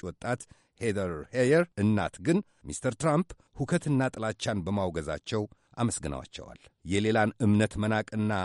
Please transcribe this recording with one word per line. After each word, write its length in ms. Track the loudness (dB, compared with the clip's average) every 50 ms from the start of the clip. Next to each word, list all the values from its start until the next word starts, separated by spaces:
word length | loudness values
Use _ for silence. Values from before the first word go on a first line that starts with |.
| -10
ወጣት 380 | -10 -10 -8 -6 -6 -6 -6 -6 -12 -20 _ _ _ _ -6
ሄደር 320 | -4 -2 -2 -2 -2 -4 -4 -6 -8 -4
ሄየር 340 | -2 2 4 4 4 4 4 2 _ 2
እናት 380 | 2 4 4 2 0 -2 -4 -4
ግን 180 | 0 2 2 2 0 _ _ _ -12
ሚስተር 300 | -10 -8 -4 -4 -4 -2
ትራምፕ 340 | 0 0 2 2 2 0 -2 -8 -20 _ _ -8
ሁከትና 440 | -6 -2 0 0 0 0 0 2 2 2 0
ጥላቻን 480 | -2 -4 -4 -4 -4 -4 -4 -2 -2 -2
በማውገዛቸው 800 | -2 0 0 0 0 0 -2 -4 -4 -4 -6 -6 -4 -4 -2 -2 -2 -4 -8 _ _ _ _ -2
አመስግነዋቸዋል። 840 | -2 -2 -2 -2 -4 -6 -6 -8 -10 -12 -16 -16 -16 -16 -18 -20 -20 -20 _ _ -6
የሌላን 460 | -2 0 2 2 2 4 4 2 2 2 2
እምነት 320 | 4 4 6 6 4 2 0
መናቅና 560 | 0 0 0 0 0 -2 -2 -4 -2 -2 0 0 -2